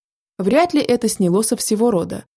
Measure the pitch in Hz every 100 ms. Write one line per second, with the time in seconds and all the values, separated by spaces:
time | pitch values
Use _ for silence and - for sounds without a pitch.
0 | _ _ _ - 190 269 349 294 - 240
1 | 220 - 180 190 220 226 - 214 240 185
2 | 170 - -